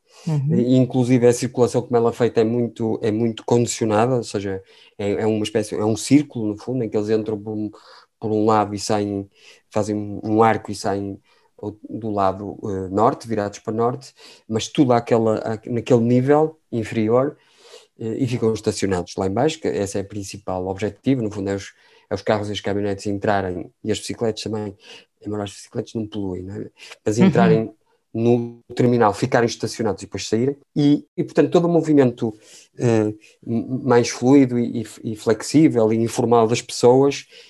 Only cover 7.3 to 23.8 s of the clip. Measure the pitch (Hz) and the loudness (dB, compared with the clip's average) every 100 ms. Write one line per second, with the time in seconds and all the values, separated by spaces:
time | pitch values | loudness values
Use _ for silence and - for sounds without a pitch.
7.3 | 107 104 107 107 107 - - _ _ 107 | -6 -6 -6 -8 -10 -20 -20 _ _ -4
8.3 | 107 107 110 101 101 - 107 101 101 98 | 0 2 2 0 -4 -4 -2 -2 -6 -8
9.3 | _ - - _ 107 104 104 104 101 107 | _ -20 -20 _ -6 -2 -4 -6 -8 -2
10.3 | 107 113 104 104 101 107 98 101 98 _ | 2 2 2 -4 -8 -6 -4 -6 -10 _
11.3 | _ _ - 104 104 - 113 110 101 95 | _ _ -14 -12 -12 -14 -10 -6 -2 -2
12.3 | 95 101 76 110 95 95 98 113 - 113 | -2 -8 -10 -8 -6 -4 2 2 0 -4
13.3 | 107 104 101 - 110 120 127 - _ - | -4 -4 -6 -8 -2 -2 -4 -12 _ -20
14.3 | - - 110 - - 135 120 - 117 113 | -20 -6 -6 -4 0 4 4 2 2 2
15.3 | 107 - 110 - 120 - 123 117 123 131 | 0 -2 -8 -6 -6 2 2 4 2 4
16.3 | 147 156 - - 120 110 113 107 120 139 | 4 2 -2 -8 -6 -4 -2 2 2 2
17.3 | 147 _ _ - - _ - 113 110 131 | -4 _ _ -20 -20 _ -12 -8 -4 -2
18.3 | 120 113 110 107 101 98 92 87 - 95 | 0 0 0 -4 -2 -2 -2 -4 -4 -4
19.3 | 101 147 156 - 76 101 104 98 107 98 | 0 -2 -2 -4 -2 -4 -6 -8 -10 -12
20.3 | 98 - 92 92 95 107 101 - 135 110 | -14 -8 -6 -4 -4 -6 -4 -2 0 -2
21.3 | 104 98 98 101 _ _ _ - - - | -4 -4 -6 -8 _ _ _ -8 -6 -2
22.3 | 107 101 101 - 101 104 98 107 101 107 | -2 -2 -8 -4 -4 -4 -4 -6 -4 -2
23.3 | 101 95 90 - _ | -2 -2 -6 -10 _